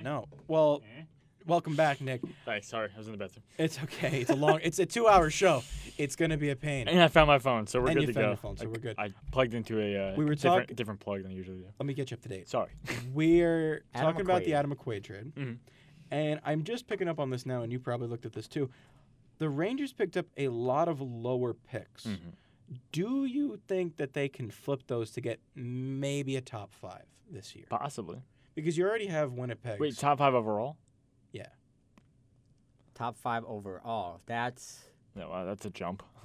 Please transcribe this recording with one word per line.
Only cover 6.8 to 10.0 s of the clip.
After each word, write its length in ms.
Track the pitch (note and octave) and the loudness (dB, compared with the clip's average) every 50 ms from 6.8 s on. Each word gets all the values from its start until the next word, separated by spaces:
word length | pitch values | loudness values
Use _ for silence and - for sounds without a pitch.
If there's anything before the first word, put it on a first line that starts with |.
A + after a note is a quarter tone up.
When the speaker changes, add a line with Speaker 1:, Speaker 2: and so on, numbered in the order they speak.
| A#2+ - | 0 4
Speaker 2:
And 120 | E3 F3+ | 6 8
I 60 | F3 D#3+ | 8 8
found 180 | - E3 D#3 D3 | 10 8 8 10
my 100 | D3 C3+ | 8 6
phone, 280 | A#2+ C3+ B2 A2+ G#2+ - | 6 4 2 2 0 0
so 120 | - B2 | 0 2
we're 60 | B2 B2 | 2 4
Speaker 1:
And 60 | A2+ | 4
Speaker 2:
good 60 | C3+ | 4
Speaker 1:
you 60 | - - | 2 2
Speaker 2:
to 60 | A2+ | 2
Speaker 1:
found 100 | A2+ A2 | 2 2
Speaker 2:
go. 60 | G#2 | 2
Speaker 1:
your 80 | G#2 G#2 | 0 -2
phone, 200 | - G#2 G2+ G2 | -4 -8 -10 -8
so 60 | A2+ | -8
Speaker 2:
I, 20 | A2 | -8
Speaker 1:
we're 60 | A2+ | -8
good. 200 | A2+ A2+ A#2 G#2+ - | -6 -8 -8 -6 -6
Speaker 2:
I 120 | G#2 G#2 F#2+ - - - | -6 -8 -8 -10 -10 -2
plugged 220 | - C3 C3 A#2+ A2 | 2 2 2 2 2
into 260 | A#2+ G#2+ - A2+ G#2+ | -2 -4 -2 0 0
a, 340 | G#2+ G#2 G2+ G2 | 0 0 0 0